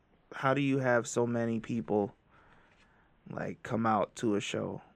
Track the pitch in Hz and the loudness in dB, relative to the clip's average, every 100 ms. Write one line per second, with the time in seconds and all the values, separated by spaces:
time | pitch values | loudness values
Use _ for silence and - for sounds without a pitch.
0 | _ _ _ - 135 135 139 135 127 120 | _ _ _ -2 0 2 2 2 4 2
1 | 113 127 120 117 117 113 - 120 110 104 | 2 0 0 0 0 -2 -2 -6 0 0
2 | 101 - _ - - - _ _ _ _ | 0 -4 _ -20 -20 -20 _ _ _ _
3 | _ _ - - 98 - - 117 113 107 | _ _ -12 -8 -8 -8 -4 0 2 4
4 | - - 117 101 - 110 95 98 - | 2 0 0 0 -2 -4 -4 -8 -14